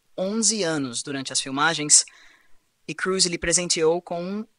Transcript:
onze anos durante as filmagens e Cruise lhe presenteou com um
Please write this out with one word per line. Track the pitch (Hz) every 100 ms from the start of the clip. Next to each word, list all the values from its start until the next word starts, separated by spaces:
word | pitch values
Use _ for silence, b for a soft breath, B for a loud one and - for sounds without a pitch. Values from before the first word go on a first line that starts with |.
| _ -
onze | 190 226 214 220
anos | 165 151 131 117
durante | 151 139 135
as | 131
filmagens | 139 135 156 156 151 - - b b b b b b _ -
e |
Cruise | 156 190 190 175
lhe | 170
presenteou | 170 175 175 170 160 175
com | - 170
um | 180 208 226